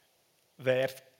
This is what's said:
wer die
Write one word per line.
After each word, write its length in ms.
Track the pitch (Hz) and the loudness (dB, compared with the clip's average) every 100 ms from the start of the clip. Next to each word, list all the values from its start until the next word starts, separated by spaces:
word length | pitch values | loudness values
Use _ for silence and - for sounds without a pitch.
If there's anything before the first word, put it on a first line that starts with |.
| _ _ _ _ _ - | _ _ _ _ _ -4
wer 300 | 131 127 131 | 0 2 0
die 140 | - - _ | -6 -20 _